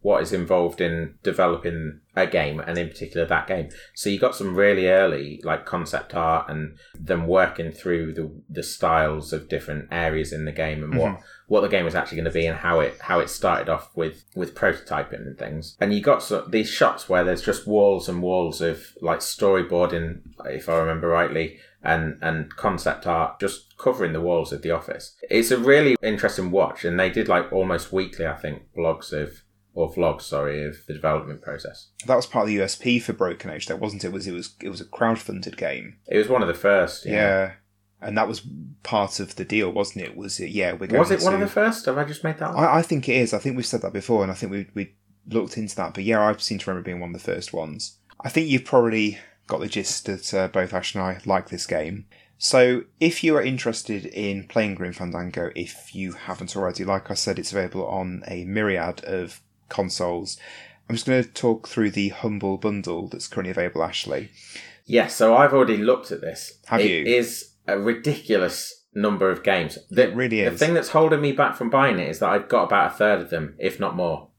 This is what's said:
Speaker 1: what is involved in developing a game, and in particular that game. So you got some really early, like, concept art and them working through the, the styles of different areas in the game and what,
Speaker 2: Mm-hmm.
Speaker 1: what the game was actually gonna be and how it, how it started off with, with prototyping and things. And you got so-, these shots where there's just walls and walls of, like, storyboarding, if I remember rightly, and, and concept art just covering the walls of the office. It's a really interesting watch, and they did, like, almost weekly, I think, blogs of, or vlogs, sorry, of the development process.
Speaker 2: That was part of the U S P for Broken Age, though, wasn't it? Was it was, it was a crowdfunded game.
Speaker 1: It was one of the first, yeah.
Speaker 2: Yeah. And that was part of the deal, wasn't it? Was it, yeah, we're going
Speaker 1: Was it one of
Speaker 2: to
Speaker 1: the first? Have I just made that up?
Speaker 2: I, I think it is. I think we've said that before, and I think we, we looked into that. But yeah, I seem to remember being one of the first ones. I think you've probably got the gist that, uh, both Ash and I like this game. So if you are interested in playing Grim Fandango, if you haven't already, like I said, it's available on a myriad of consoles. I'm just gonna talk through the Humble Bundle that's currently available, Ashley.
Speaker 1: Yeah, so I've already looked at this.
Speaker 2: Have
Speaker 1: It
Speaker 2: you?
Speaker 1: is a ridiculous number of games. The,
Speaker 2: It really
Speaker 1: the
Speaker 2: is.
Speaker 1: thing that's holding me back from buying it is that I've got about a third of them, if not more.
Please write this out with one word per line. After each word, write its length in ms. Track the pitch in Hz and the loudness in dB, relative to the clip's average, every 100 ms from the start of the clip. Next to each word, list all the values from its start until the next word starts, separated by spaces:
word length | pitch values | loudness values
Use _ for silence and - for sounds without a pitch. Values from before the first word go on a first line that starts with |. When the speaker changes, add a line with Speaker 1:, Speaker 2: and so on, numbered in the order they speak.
Speaker 1:
what 200 | 101 92 | 4 2
is 100 | - | 2
involved 460 | 95 85 92 85 - | -2 2 4 2 2
in 360 | 87 82 82 - | -2 0 -6 -4
developing 760 | 101 - 90 85 87 82 78 76 _ - | -2 2 2 2 -4 -4 -8 -10 _ 0
a 100 | 92 | 2
game, 340 | 87 73 73 | 2 0 -4
and 180 | - 87 | -4 -4
in 100 | 85 | -4
particular 380 | - - 85 82 | -8 -8 -2 0
that 180 | 82 - | 0 0
game. 220 | 92 76 - - | -4 -4 -12 -20
So 160 | - 104 | -4 -2
you 80 | 98 | 2
got 160 | 127 - | 2 0
some 200 | 98 90 | -2 4
really 320 | 101 98 92 | 6 6 6
early, 520 | 95 95 71 71 73 | 6 6 2 -6 -8
like, 220 | 80 80 - | -4 -4 -4
concept 500 | 90 80 71 - 85 | -6 -4 -6 -6 -2
art 340 | 82 80 - | 0 0 -2
and 280 | 78 78 - - - | -8 -8 -12 -20 -16
them 280 | 80 90 85 | -2 -2 4
working 440 | 92 87 - 82 | 4 4 0 -8
through 420 | - 92 85 80 | -6 -2 -2 -2
the, 180 | 78 78 78 - | -6 -8 -10 -12
the 140 | 80 | -10
styles 720 | - - 87 80 78 78 76 | -8 -2 2 4 2 -2 -6
of 160 | 78 78 | -8 -6
different 380 | 78 - 76 - | -8 -6 -10 -6
areas 400 | 85 82 78 76 | -2 -2 -2 -4
in 120 | 78 78 | -6 -6
the 60 | |
game 320 | 76 80 76 | -4 -4 -4
and 120 | 76 123 | -2 0
what, 140 | 110 | 0
Speaker 2:
Mm-hmm. 80 | 92 - - _ | -2 -14 -20 _
Speaker 1:
what 140 | 107 | 2
the 60 | 104 | 4
game 180 | 101 85 | 2 2
was 80 | 87 | -2
actually 220 | - 82 | -2 -4
gonna 140 | 82 | -2
be 140 | 82 82 | 0 0
and 100 | 80 | 0
how 200 | 87 82 | 2 2
it, 180 | 71 - | 2 -2
how 180 | - 90 | -2 0
it 100 | - | 0
started 400 | - 95 85 - | -2 0 0 0
off 200 | 80 - - | -4 -4 -6
with, 280 | 80 - _ - | -6 -6 _ -8
with 200 | 87 - | -8 0
prototyping 580 | 98 82 - 73 69 - 64 | 0 0 -4 -6 -6 -10 -12
and 100 | 67 | -10
things. 380 | 55 78 - - | -8 -8 -10 -2
And 140 | 101 | 0
you 80 | 104 | 2
got 220 | 143 135 | 4 2
so-, 220 | - 104 - | 2 -4 0
these 220 | 110 107 | 0 0
shots 380 | - - - - | 2 2 2 0
where 140 | 92 | 2
there's 200 | 90 87 | 2 0
just 240 | - 98 - | -2 -2 2
walls 400 | 104 101 95 85 | 4 6 4 -2
and 120 | 87 | -4
walls 380 | 90 92 85 76 | 0 0 0 -2
of, 220 | 82 80 - - | -2 -4 -10 -6
like, 180 | 82 85 | -2 -2
storyboarding, 1000 | - - 101 95 87 87 87 85 82 85 - - - | -4 0 4 4 2 2 2 0 -4 -8 -14 -14 -10
if 240 | 67 - | -8 0
I 80 | 82 | 2
remember 300 | 80 82 85 | 2 0 2
rightly, 500 | 82 87 76 80 - - _ | 2 2 0 -4 -8 -20 _
and, 340 | - 82 80 78 | 0 0 0 -4
and 340 | 82 80 76 - | -4 -4 -6 -4
concept 500 | 107 87 - - 92 | -2 0 -2 -2 -2
art 320 | 82 80 - | 0 -2 -2
just 380 | 98 - _ _ | -6 -6 _ _
covering 360 | - 120 90 | -2 0 -2
the 80 | 80 | 0
walls 300 | 85 85 78 | 0 0 0
of 100 | 85 | -6
the 100 | 80 | -2
office. 440 | 82 - - - _ - | -4 -4 -12 -12 _ 0
It's 220 | 113 113 | 2 4
a 60 | 123 | 4
really 380 | 120 143 147 123 | 8 8 8 4
interesting 480 | 110 104 104 - 90 | 2 0 0 0 0
watch, 320 | 92 90 - 87 | 2 2 0 -2
and 140 | 87 | 2
they 100 | 92 | 2
did, 180 | 110 104 | 2 2
like, 240 | 87 - | 2 2
almost 400 | 95 95 85 - | 0 2 0 0
weekly, 320 | 95 95 - 82 | -2 -2 -4 -4
I 100 | 76 | -4
think, 260 | 80 73 - - | -8 -8 -12 -2
blogs 360 | 80 78 - | 0 0 -4
of, 300 | 78 76 - _ _ _ | -6 -6 -10 _ _ _
or 200 | - 78 | -4 -2
vlogs, 300 | - 82 73 | 2 0 0
sorry, 420 | - 71 73 73 73 | -6 -4 -2 -4 -8
of 100 | 73 - | -10 -14
the 60 | 76 | -4
development 460 | 78 76 73 71 | 0 0 -4 -12
process. 460 | - 71 - - - _ - | -10 -10 -12 -16 -20 _ 2
Speaker 2:
That 80 | 127 | 2
was 100 | 123 | 2
part 180 | 123 | -2
of 40 | 107 | 0
the 80 | 104 | 0
U 80 | |
S 120 | 95 - | 0 -2
P 220 | 123 120 | 2 0
for 160 | 113 | 0
Broken 380 | 95 92 82 90 | -2 -2 -2 -10
Age, 160 | 80 - | -10 -8
though, 80 | 82 | -6
wasn't 280 | 107 101 | -6 -6
it? 80 | 92 | -8
Was 140 | 95 98 | -8 -8
it 60 | |
was, 240 | 87 - _ | -10 -12 _
it 100 | - | -12
was 120 | 92 | -12
a 40 | - | -14
crowdfunded 720 | - 117 113 - 95 92 - | 0 0 0 -4 -10 -10 -6
game. 420 | 80 65 50 - - | -6 -6 -10 -20 0
Speaker 1:
It 100 | 104 | 2
was 100 | 107 | 4
one 140 | 127 | 2
of 60 | 92 | 2
the 80 | 85 | 0
first, 500 | 98 98 85 - - | 4 4 4 -2 -2
yeah. 80 | |
Speaker 2:
Yeah. 380 | 104 104 95 95 95 _ _ _ _ | 2 4 2 0 -6 _ _ _ _
And 160 | 104 104 | -4 -2
that 100 | 107 | -2
was 140 | 107 - 73 - - | -4 -12 -16 -16 -16
part 380 | - 110 98 - | -2 0 0 -4
of 160 | 95 - | -8 -8
the 100 | 92 | -2
deal, 260 | 107 95 | 0 2
wasn't 340 | 98 101 104 80 | 0 -2 -6 -12
it? 120 | - | -10
Was 220 | 98 - | -10 -8
it, 100 | 85 | -6
yeah, 220 | 98 90 | -2 -2
we're 160 | 85 95 | -2 0
going 100 | 123 | 2
Speaker 1:
Was 120 | 165 | 4
it 100 | 190 | 4
one 140 | 175 190 | 2 2
of 40 | |
Speaker 2:
to 40 | 196 | 0
Speaker 1:
the 60 | |
first? 340 | - 220 226 - | 2 2 0 -2
Have 120 | 135 | -2
I 60 | 147 | -2
just 180 | 151 | -4
made 160 | 160 151 | -6 -4
that 100 | 160 | -4
up? 80 | 170 | 2
Speaker 2:
I, 220 | 156 156 | 4 4
I 20 | |
think 260 | 170 151 127 | 2 -2 2
it 100 | 127 | 2
is. 180 | 117 104 | 2 0
I 20 | |
think 180 | 139 127 | -2 -4
we've 120 | 113 | -2
said 160 | 120 | -4
that 100 | 95 | -4
before, 300 | 101 95 113 | -6 0 2
and 80 | 95 | 2
I 40 | 92 | -2
think 160 | 104 | -6
we, 160 | 98 95 | -6 -6
we 220 | 104 98 _ _ _ - | -8 -8 _ _ _ -4
looked 300 | 110 98 - | -2 -2 -6
into 160 | 107 - | -8 -6
that. 180 | 85 | -6
But 120 | 90 98 | -4 0
yeah, 160 | 113 | 4
I 140 | 107 104 | 4 2
seem 200 | - 101 | -4 -6
to 120 | - | -4
remember 140 | 92 87 | -6 -6
being 140 | 87 | -8
one 100 | 87 | -8
of 40 | 87 | -8
the 100 | - | -6
first 220 | 90 - | -6 -6
ones. 460 | 85 80 82 - _ _ _ | -8 -8 -8 -12 _ _ _
I 80 | 131 | -4
think 180 | 151 160 | -2 2
you've 160 | 131 - | 0 4
probably 540 | 131 117 110 107 104 - _ _ | 4 4 4 0 -2 -18 _ _
got 140 | 90 | -6
the 80 | 95 | -4
gist 400 | 107 95 - - | -4 -4 -6 -6
that, 260 | 95 - | -8 -2
uh, 140 | 98 95 | -2 0
both 260 | 98 92 | 0 -2
Ash 220 | 92 - 101 | -2 -4 -4
and 80 | |
I 160 | 92 92 - | -4 -4 0
like 240 | 95 - | 0 0
this 180 | 87 - | -10 -4
game. 380 | 80 78 101 - _ _ _ | -4 -4 -8 -12 _ _ _
So 440 | - 131 127 123 - _ | 2 6 6 4 -4 _
if 240 | 165 170 | 0 2
you 120 | 160 151 | 2 2
are 60 | |
interested 640 | 127 131 123 113 - 101 95 | 2 -2 -4 -4 -6 -8 -6
in 400 | - 104 98 95 | -6 -4 -4 -2
playing 260 | 117 107 | 0 0
Grim 200 | 92 90 | -2 -8
Fandango, 580 | 87 90 87 90 85 85 - | -6 -8 -6 -6 -6 -6 -6
if 380 | 85 - - | -10 -12 -16
you 200 | 95 92 | -10 -10
haven't 420 | 87 - 92 92 101 | -10 -10 -10 -8 -4
already, 260 | 92 90 | -4 -4
like 280 | 95 98 - | -2 -2 -2
I 20 | 98 | -4
said, 220 | - 95 | -2 -4
it's 140 | - | -4
available 340 | 98 92 95 - | -4 -4 -4 -4
on 360 | 95 92 92 - | -4 -6 -8 -10
a 160 | 90 90 | -10 -4
myriad 580 | 101 107 92 85 87 - | -2 0 0 -2 -6 -6
of 360 | 95 85 - _ _ _ | -6 -6 -12 _ _ _
consoles. 680 | - 95 - 90 87 98 - - - - _ _ | -4 -4 -2 -2 -2 -6 -12 -16 -20 -20 _ _
I'm 80 | 117 | -4
just 100 | - | 2
gonna 160 | 131 | 2
talk 440 | 123 - 123 113 - | 2 0 2 2 -2
through 240 | - 104 | 0 2
the 180 | 98 98 | 2 -2
Humble 480 | - 113 104 98 95 | -2 -4 -2 -2 -2
Bundle 520 | 107 104 90 85 92 | -2 -2 -4 -6 -8
that's 180 | - - | -10 -8
currently 240 | - 92 | -6 -4
available, 320 | 92 90 80 | -2 -2 0
Ashley. 460 | 82 - - 69 - - - - - - - | -2 -2 -4 -6 -6 -18 -20 -18 -18 -20 2
Speaker 1:
Yeah, 220 | 117 - | 2 2
so 280 | - 113 117 | 4 6 8
I've 180 | 143 | 8
already 220 | 139 120 104 | 6 4 4
looked 340 | 107 123 - | 2 0 -2
at 100 | 85 | -10
this. 380 | 80 82 - - - | -8 -10 -14 -18 0
Speaker 2:
Have 120 | 117 | 2
Speaker 1:
It 100 | 104 | 4
Speaker 2:
you? 140 | 85 76 | 2 2
Speaker 1:
is 480 | 123 117 - - _ - | 2 2 -6 -14 _ -4
a 100 | 98 | 0
ridiculous 1080 | 104 117 147 143 - 104 90 - - - _ | 0 0 -2 -2 0 2 2 -2 -10 -14 _
number 360 | 104 104 98 95 | 0 0 2 2
of 140 | 90 | 2
games. 340 | - 92 78 - _ | 0 0 -2 -8 _
The, 140 | 98 127 | 4 4
Speaker 2:
It 60 | 113 | 4
really 260 | 127 110 | 0 2
Speaker 1:
the 120 | 98 | 2
Speaker 2:
is. 60 | - | 2
Speaker 1:
thing 140 | 156 | 2
that's 140 | 170 - | 2 4
holding 320 | 156 160 151 | 4 6 4
me 140 | 147 | 2
back 240 | 135 135 - | 2 0 0
from 120 | 117 | 0
buying 300 | 135 139 98 | 4 4 2
it 80 | 76 | -2
is 120 | - | 0
that 100 | 87 | 2
I've 180 | 101 - | 2 2
got 160 | 120 | 2
about 300 | 87 101 98 | 4 4 2
a 20 | - | 4
third 240 | 107 98 | 4 4
of 100 | 82 | 0
them, 260 | 85 76 - | -4 -6 -4
if 180 | 87 - | -4 -2
not 200 | 98 87 | -4 0
more. 320 | 87 71 - | -2 -2 -8